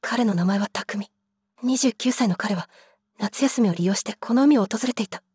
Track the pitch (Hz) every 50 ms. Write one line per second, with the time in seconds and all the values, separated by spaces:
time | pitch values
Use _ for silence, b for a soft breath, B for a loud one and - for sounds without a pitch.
0 | - - 240 240 240 220 196 170 175 185 196 202 202 - _ - - - - 202
1 | 202 - _ _ _ _ _ _ _ _ _ _ 247 247 262 254 277 262 - _
2 | - 254 247 - 254 208 180 - - - 208 175 170 b b b b b b b
3 | b _ _ _ 202 208 - - 277 269 - - 226 196 170 170 175 185 202 -
4 | - - 208 _ - - 233 247 277 285 294 254 196 190 233 220 - 254 240 -
5 | 220 - - - _ _